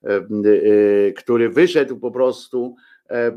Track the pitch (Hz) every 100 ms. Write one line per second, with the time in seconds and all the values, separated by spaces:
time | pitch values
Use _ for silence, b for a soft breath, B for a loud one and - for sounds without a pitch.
0 | - 101 101 107 104 101 104 104 104 101
1 | 101 92 - 120 117 127 180 156 131 113
2 | 120 120 127 123 - 127 123 120 b b
3 | - 120 117